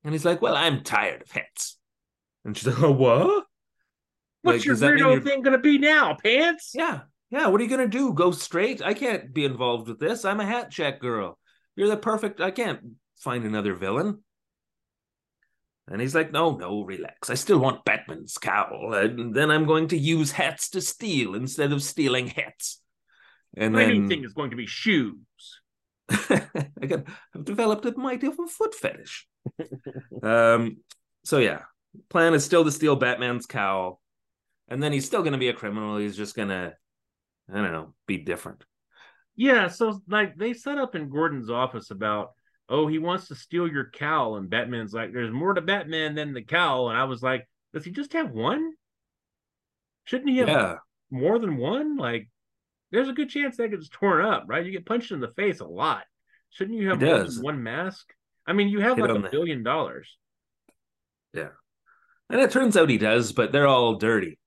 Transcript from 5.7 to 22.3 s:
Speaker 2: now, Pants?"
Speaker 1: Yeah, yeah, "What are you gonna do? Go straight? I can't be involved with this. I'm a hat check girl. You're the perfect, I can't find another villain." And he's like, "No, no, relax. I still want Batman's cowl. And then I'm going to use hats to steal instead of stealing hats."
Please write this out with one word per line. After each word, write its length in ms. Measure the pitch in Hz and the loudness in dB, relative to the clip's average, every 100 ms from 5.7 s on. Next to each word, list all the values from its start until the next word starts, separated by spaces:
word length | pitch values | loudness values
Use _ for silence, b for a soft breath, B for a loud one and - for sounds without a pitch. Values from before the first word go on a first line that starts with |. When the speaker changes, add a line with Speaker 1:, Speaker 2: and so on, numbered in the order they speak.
| 285 | 6
Speaker 2:
now, 380 | 294 311 254 | 6 6 4
Pants?" 560 | 123 208 254 339 330 - | 2 2 4 4 0 -8
Speaker 1:
Yeah, 280 | 247 320 156 - _ _ | -4 -4 -4 -12 _ _
yeah, 160 | - 160 | 0 2
"What 120 | 202 | 2
are 20 | |
you 60 | 233 | 2
gonna 180 | 262 247 | 0 0
do? 240 | 240 277 | 2 0
Go 180 | 156 180 | 4 2
straight? 500 | 156 - 170 214 240 | 2 -4 0 0 0
I 140 | - | -4
can't 360 | 214 262 208 131 | -2 -2 -2 -4
be 100 | 139 | -2
involved 420 | 139 120 123 120 110 | -2 0 0 0 -4
with 120 | 110 | -4
this. 260 | 151 240 | -4 -2
I'm 140 | 196 208 | -2 -2
a 60 | 202 | -2
hat 240 | 240 240 | -4 -6
check 280 | - 147 135 | -4 -4 -4
girl. 380 | 123 113 92 - _ _ _ | -4 -4 -4 -10 _ _ _
You're 140 | - 202 | -2 0
the 80 | 214 | 0
perfect, 440 | 226 220 214 196 | -2 -2 -4 -2
I 80 | 185 | -4
can't 300 | 190 220 - 120 - _ _ | -2 -4 -4 -12 -20 _ _
find 260 | 139 123 | -6 -4
another 300 | 110 107 101 | -2 -2 -2
villain." 480 | 87 95 117 202 202 _ _ _ _ _ _ _ _ _ _ _ _ _ _ _ _ - | -2 -2 -2 -2 -6 _ _ _ _ _ _ _ _ _ _ _ _ _ _ _ _ -12
And 140 | 98 | -6
he's 140 | 131 | 0
like, 160 | 160 160 | 0 0
"No, 240 | 151 165 | 2 2
no, 280 | 110 90 104 | 0 -4 -6
relax. 460 | 92 95 82 _ - | -6 -10 -12 _ -6
I 60 | |
still 240 | 131 - 180 | -6 4 4
want 260 | 131 131 | 4 0
Batman's 520 | - 107 - 82 - - | -2 -2 -4 -16 -14 -8
cowl. 540 | - 101 - - 107 | 0 0 0 -6 -4
And 420 | 104 110 120 117 | 0 0 0 -4
then 160 | 110 151 | 0 4
I'm 140 | 156 | 4
going 240 | 156 156 160 | 4 2 2
to 80 | 170 | 0
use 340 | 147 165 147 | 2 2 0
hats 400 | - 135 - - | 0 -2 -2 -6
to 100 | 190 | -6
steal 540 | 180 - 226 147 104 | -6 -6 -2 -2 -2
instead 360 | 98 131 156 143 | -4 -6 -2 0
of 120 | 143 | 0
stealing 440 | 143 - 135 127 | -4 -2 0 0
hats." 540 | 120 | -2